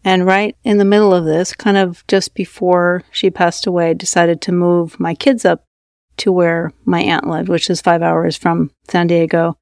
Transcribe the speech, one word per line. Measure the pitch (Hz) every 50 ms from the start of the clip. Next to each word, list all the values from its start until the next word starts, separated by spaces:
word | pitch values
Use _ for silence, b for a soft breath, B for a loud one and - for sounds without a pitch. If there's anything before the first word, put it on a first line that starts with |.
| _
And | 190 185 185 180
right | 185 190 196 208 214 - _
in | _ - 208 202
the | 202
middle | 196 208 208 214 202
of | 185 180 165
this, | 156 156 160 180 - -
kind | - - 208 196
of | 196 190 180 175 - _
just | - - 196 190 - _
before | - 185 - - - 185 180 180 175 175 175 175 180 - _
she | - - - 190
passed | - - 180 175 - - -
away, | 208 175 175 170 165
I | 165
decided | - - - - 185 170 170 170 160
to | - -
move | 180 175 175 175 175 175 170 165 - -
my | 170 165 165
kids | - - 277 262 233 -
up | 185 170 - _ _ _ _ _ _ _ _ _ _ _ -
to | - 202
where | 185 180 175 170 165 165 170 175 - _ _
my | - 180 170
aunt | - - 170 - - -
lived, | 165 160 170 190
which | 175 165 - -
is | 175 165
five | - 180 170 170
hours | 170 165 165 165 170 170 160
from | - - 180 165 170 165 - _ _ _ -
San | - 180 175 170
Diego. | 175 170 165 156 - 170 165 170 - _